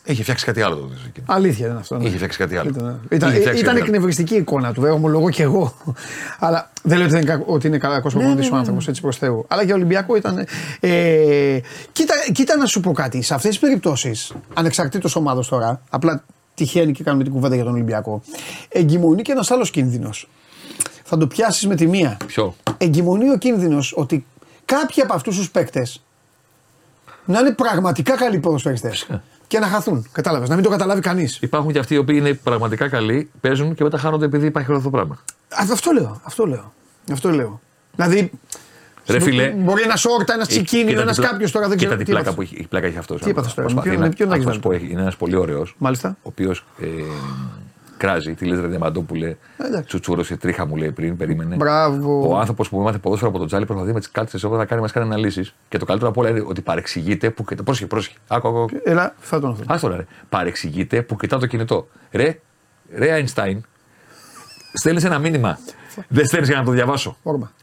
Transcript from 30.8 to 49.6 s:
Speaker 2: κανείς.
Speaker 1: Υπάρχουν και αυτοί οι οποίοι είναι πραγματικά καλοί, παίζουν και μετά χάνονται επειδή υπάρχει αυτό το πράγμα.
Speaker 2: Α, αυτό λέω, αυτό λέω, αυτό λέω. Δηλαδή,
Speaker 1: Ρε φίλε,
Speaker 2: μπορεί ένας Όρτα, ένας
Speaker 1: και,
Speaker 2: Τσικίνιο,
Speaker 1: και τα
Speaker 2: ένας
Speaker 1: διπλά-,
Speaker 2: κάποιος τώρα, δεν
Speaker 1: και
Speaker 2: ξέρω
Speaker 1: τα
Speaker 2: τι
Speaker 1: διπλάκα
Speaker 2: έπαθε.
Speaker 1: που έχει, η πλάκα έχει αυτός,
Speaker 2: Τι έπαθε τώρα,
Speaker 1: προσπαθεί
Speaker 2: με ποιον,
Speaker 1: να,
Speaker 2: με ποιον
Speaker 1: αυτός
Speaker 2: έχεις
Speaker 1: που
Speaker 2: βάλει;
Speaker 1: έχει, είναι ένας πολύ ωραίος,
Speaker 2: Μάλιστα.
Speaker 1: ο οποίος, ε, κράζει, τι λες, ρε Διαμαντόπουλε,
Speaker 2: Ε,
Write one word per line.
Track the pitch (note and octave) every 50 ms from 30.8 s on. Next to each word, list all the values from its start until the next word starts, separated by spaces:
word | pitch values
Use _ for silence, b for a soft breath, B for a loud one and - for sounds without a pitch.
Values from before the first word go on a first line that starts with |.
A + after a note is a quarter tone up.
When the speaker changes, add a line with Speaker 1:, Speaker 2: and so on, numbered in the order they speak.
| - F#3 G3+ G3
Speaker 2:
κανείς. | - F#3 F3 F#3 E3 B2+ - -
Speaker 1:
Υπάρχουν | - B2+ - D3+ D3 D#3
και | D3 D3
αυτοί | B2+ - D#3
οι | C#3+
οποίοι | C#3 B2+ D3+ D3
είναι | C#3+ C#3+ C#3+
πραγματικά | B2+ - B2+ A#2+ A2+ A2+ A2+ A2 G#2+ C#3+ C#3+
καλοί, | C3+ A#2+ A2 G#2+ A#2 C#3 D3+ - - -
παίζουν | - C3 C3 C3 D3 D#3+ E3
και | - D3
μετά | D3 D3+ D3
χάνονται | C3+ D#3 D#3 D#3 D#3
επειδή | D3 C#3 D3 D3
υπάρχει | D3+ D3+ D#3 C#3 B2
αυτό | D3 C#3 C3
το | C#3
πράγμα. | C3+ B2 F#2+ D#2 C#2 - _ - - _ _ _
Speaker 2:
Α, | - - G3+ F#3+
αυτό | A#3+ - - E4+
λέω, | E4 A#3+ D3+ A2 G#2 A#2 -
αυτό | - - - A3
λέω, | F3 C3 A2 - - - _ _ _ _ _ _ -
αυτό | C#3+ C3 - F#3
λέω. | E3 C#3+ B2 G#2+ G#2 A2+ _ _ _ _ _ _ -
Δηλαδή, | - E3+ F3 F3+ G3+ F#3+ E3+ - - _ B B B B B B B B B B B - -
Speaker 1:
Ρε | A2 B2
φίλε, | E3+ - C3 B2 B2+ C3+
Speaker 2:
μπορεί | G#3 G3+ F#3 F3 G3 G#3
ένας | A3+ A3 A3+ F#3+ -
Όρτα, | A#3 A#3+ A#3 G3 - A#3
ένας | A3+ A3 -
Speaker 1:
και, | G3+
Speaker 2:
Τσικίνιο, | A3+ F#3 - - A#3 A#3 G#3+
Speaker 1:
και | A3
τα | G#3+
Speaker 2:
ένας | - A3+ A3
Speaker 1:
διπλά-, | - B3 B3
Speaker 2:
κάποιος | A#3+ G3 G#3+ F3
τώρα, | - A3 G#3 G3+
δεν | G3+ F#3
Speaker 1:
και | F3+
Speaker 2:
ξέρω | - A#2+ G3+
Speaker 1:
τα | G3+
Speaker 2:
τι | -
Speaker 1:
διπλάκα | G3+ - D#3 F#2+
Speaker 2:
έπαθε. | F2+ G#2 F#2+ F2
Speaker 1:
που | -
έχει, | - E2
η | E2
πλάκα | - F#2+ F2+ F2+
έχει | D#2+ F2
αυτός, | D#2+ - - -
Speaker 2:
Τι | - G3+
έπαθε | G3 D3+ B2+ A#2 -
τώρα, | -
Speaker 1:
προσπαθεί | - - B2 C3 - F#3
Speaker 2:
με | F#3
ποιον, | E3+ E3
Speaker 1:
να, | D#3+
Speaker 2:
με | D#3
ποιον | - G#3 G3
Speaker 1:
αυτός | F#3 D3+ C3 B2
Speaker 2:
έχεις | A2+ G#2+
Speaker 1:
που | G#2 -
Speaker 2:
βάλει; | F2+ F2 E2+
Speaker 1:
έχει, | E2+
είναι | F2 F2
ένας | F#2+ F#2+ F2+
πολύ | - - F2+ F2+
ωραίος, | F#2+ F2 D#2 D2 C#2+ E2 - - -
Speaker 2:
Μάλιστα. | C#3+ C3 C3 B2+ - F#3
Speaker 1:
ο | G3 - -
οποίος, | - - - F#2+ F#2+ F#2 - - _ - -
ε, | E2 D#2+ E2 D#2+ D#2 D#2 D2+ D2 C2+ C2+ C2+ C2 C2 B1 G#1 - - - - _ - - - -
κράζει, | - G2 F#2+ E2+ D2+ D#2+ E2
τι | - F#2
λες, | F2 F2+ F2+
ρε | F2 E2+
Διαμαντόπουλε, | F2 E2+ E2 D#2+ D#2+ F2 E2 D2+ D#2+ E2 D#2+ E2
Speaker 2:
Ε, | D#2+ b b b b -